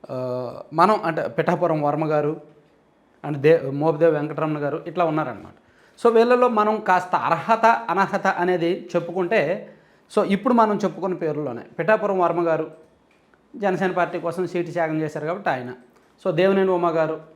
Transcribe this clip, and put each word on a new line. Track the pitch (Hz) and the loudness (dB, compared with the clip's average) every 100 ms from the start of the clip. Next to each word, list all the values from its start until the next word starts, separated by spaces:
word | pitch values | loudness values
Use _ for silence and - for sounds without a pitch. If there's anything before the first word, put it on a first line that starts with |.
| - | -10
ఆ, | 131 127 127 123 123 - | -8 -6 -6 -8 -12 -8
మనం | 160 185 214 165 | 2 2 2 -2
అంటే | 160 - | -4 -4
పిఠాపురం | - 160 175 175 156 | -2 0 0 0 0
వర్మ | 147 147 156 | 0 0 0
గారు | 151 147 156 - _ _ _ _ _ _ _ 147 | 0 0 -6 -12 _ _ _ _ _ _ _ -8
and | 147 | 0
దే-, | 143 165 135 | 4 4 2
మోపిదేవి | 139 156 151 165 | -2 -2 2 2
వెంకటరమణ | 151 147 147 156 151 | 2 -4 -4 -4 -2
గారు | 143 160 165 | -4 -6 -8
ఇట్లా | 165 170 | -2 0
ఉన్నారనమాట. | 156 143 104 90 - _ _ _ _ 233 | 0 -4 -8 -16 -20 _ _ _ _ 4
So, | |
వీళ్ళలో | 226 240 247 247 | 6 6 6 4
మనం | 220 208 214 | 4 2 0
కాస్త | 214 180 - 165 | 2 0 2 -2
అర్హత | 123 160 - 220 220 | 0 -2 0 4 4
అనర్హత | 226 - 175 190 196 190 | 4 0 0 0 0 0
అనేది | 185 180 180 165 190 - 175 | 0 0 2 0 -2 -2 -4
చెప్పుకుంటే, | 165 175 175 226 147 202 - - _ _ _ - | -2 -4 0 0 0 -4 -8 -20 _ _ _ -2
so, | 180 | 0
ఇప్పుడు | 196 233 | 0 2
మనం | 233 220 208 | 4 4 2
చెప్పుకున్న | 190 156 185 175 | -2 -4 -6 -4
పేర్లలోనే | 165 147 147 120 - - | -4 -4 -6 -8 -14 -6
పిఠాపురం | 165 220 202 190 | 0 2 2 2
వర్మ | 170 170 170 | 2 2 0
గారు | 156 156 - - _ _ _ _ _ _ 254 | 0 -4 -10 -20 _ _ _ _ _ _ -4
జనసేన | 202 180 190 | -2 0 -2
పార్టీ | 180 170 170 | 0 -2 -2
కోసం | 170 170 175 | -6 -4 -4
సీటు | 175 160 | -4 -4
త్యాగం | 170 160 156 | -4 -2 -2
చేశారు | 156 151 151 | -4 -6 -6
కాబట్టి | 185 180 | -4 -4
ఆయన. | 131 123 123 _ _ _ _ 190 | -4 -6 -14 _ _ _ _ -2
So, | |
దేవినేని | 160 185 196 190 | 2 2 4 2
ఉమా | 180 170 | 2 0
గారు | 160 156 160 - | 0 -2 -4 -10